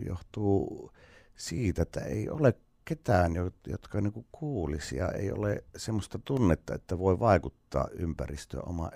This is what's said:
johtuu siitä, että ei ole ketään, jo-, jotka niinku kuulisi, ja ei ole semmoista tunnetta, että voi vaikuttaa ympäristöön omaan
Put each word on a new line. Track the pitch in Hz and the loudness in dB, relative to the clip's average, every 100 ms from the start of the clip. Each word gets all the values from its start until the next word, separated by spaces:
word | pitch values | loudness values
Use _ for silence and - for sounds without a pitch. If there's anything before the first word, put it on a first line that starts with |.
| - | -6
johtuu | 92 - - 104 98 - - - - - - _ _ | -8 -8 -2 2 4 2 -6 -14 -20 -20 -20 _ _
siitä, | - 82 110 85 | -8 -2 0 0
että | 85 - | -2 -2
ei | 71 107 - | -4 -4 -4
ole | - 139 - _ _ | 4 4 4 _ _
ketään, | - 156 - 95 87 | -8 -6 2 4 4
jo-, | 85 90 - - | 2 -4 -6 -10
jotka | - - 104 | -10 -6 -2
niinku | 101 110 - | -2 -4 -14
kuulisi, | - 151 127 76 76 - 64 | -10 -6 -4 -2 -4 -6 -4
ja | 90 | -2
ei | - 98 | -2 -4
ole | - 104 - - - | -2 -2 -2 -6 -12
semmoista | - 110 - 117 | -4 -4 -4 -10
tunnetta, | - 139 104 78 - | -4 4 4 4 0
että | - - 87 | -8 -4 0
voi | 95 90 | 2 4
vaikuttaa | 117 92 65 - _ 67 67 | 6 6 4 -10 _ -2 -2
ympäristöön | - 87 76 69 73 - - - | -2 -6 -4 -6 -8 -8 -8 -6
omaan | 85 82 | -6 -6